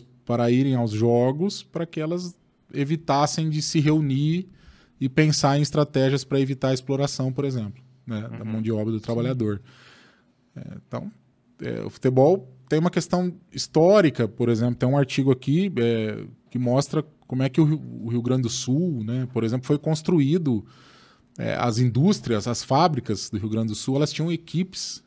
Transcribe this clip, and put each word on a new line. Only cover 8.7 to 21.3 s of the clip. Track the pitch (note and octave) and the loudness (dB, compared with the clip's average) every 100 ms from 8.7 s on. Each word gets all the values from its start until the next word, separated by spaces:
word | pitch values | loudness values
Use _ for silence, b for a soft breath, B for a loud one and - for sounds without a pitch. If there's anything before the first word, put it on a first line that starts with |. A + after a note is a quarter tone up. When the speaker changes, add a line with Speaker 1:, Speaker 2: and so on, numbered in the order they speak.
Speaker 1:
obra | A2 A2 | -2 -2
do | A2 | -4
Speaker 3:
Sim. | A2 | -4
Speaker 1:
trabalhador. | A#2 A#2+ C3 G#2+ G2+ b b b b b b b _ _ - | -2 -2 -2 -2 -4 b b b b b b b _ _ -18
É, | - - - | -16 -18 -12
então, | A#2 G3+ - _ _ _ _ | -10 -10 -16 _ _ _ _
é, | B2+ A#2 | -8 -8
o | G2+ | -8
futebol | - C3 B2+ C#3 F#3+ - - _ | -2 0 4 6 4 -2 -20 _
tem | D3+ | 0
uma | F3 | 2
questão | F3+ - F3+ F3+ F3 _ | 0 -2 -2 -2 -6 _
histórica, | - - D#3 E3+ G#3+ E3 - A2+ | -12 -2 4 6 8 6 2 -4
por | - A#2 | 0 0
exemplo, | A2+ A#2+ A#2+ | 2 0 0
tem | B2+ | 0
um | C#3 | 2
artigo | C3+ - C3+ | 0 0 2
aqui, | B2+ - D3+ G3 C#3 | 2 2 0 0 0
é, | A#2 A2+ A2 G#2 G2+ A#2 _ | 0 0 -2 -6 -12 -18 _
que | B2 | -4
mostra | B2 B2+ D3 D#3 D3 _ _ | 0 0 0 -4 -6 _ _
como | B2+ | -2
é | C3+ | 0
que | C3 | 4
o | D3+ | 2
Rio, | D#3 B2 A#2+ | 2 -4 -10
o | A2+ | -4
Rio | A#2+ | -4
Grande | A#2+ C3 | 0 0
do | B2 | 0
Sul, | - - C3+ F3+ C3+ | -4 -2 0 0 -2
né, | G#2+ B2+ B2+ | -4 -4 -4
por | B2 | -2
exemplo, | A2+ B2+ B2+ | -2 -2 0
foi | D3 | -2
construído, | - D#3 - F3 C#3 F3+ D3+ A2+ - b b b b b b | 0 -2 0 2 2 2 0 -2 -4 b b b b b b